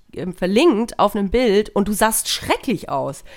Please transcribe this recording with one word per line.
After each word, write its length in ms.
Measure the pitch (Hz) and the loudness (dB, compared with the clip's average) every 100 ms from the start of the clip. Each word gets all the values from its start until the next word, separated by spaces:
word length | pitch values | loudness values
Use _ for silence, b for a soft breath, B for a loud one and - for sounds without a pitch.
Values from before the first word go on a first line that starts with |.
| _ | _
ähm, 180 | - 180 | -12 -10
verlinkt 680 | 170 180 208 339 214 233 - | -4 0 4 4 4 0 0
auf 160 | 202 | 0
einem 140 | 208 196 | 0 0
Bild 400 | 240 247 196 214 | 0 2 2 0
und 180 | 202 202 | -2 -2
du 40 | |
sahst 380 | 208 220 220 - | 0 0 0 -4
schrecklich 580 | - - 480 - 190 - | -4 -2 -4 -2 -6 -4
aus. 360 | 139 131 143 - | -6 -6 -10 -16